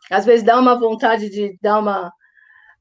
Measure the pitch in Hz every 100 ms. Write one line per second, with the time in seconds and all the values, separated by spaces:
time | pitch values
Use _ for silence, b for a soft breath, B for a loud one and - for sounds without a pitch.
0 | b 190 208 233 214 240 254 247 226 220
1 | 247 226 208 202 202 185 208 214 208 196
2 | 175 _ b b b b b b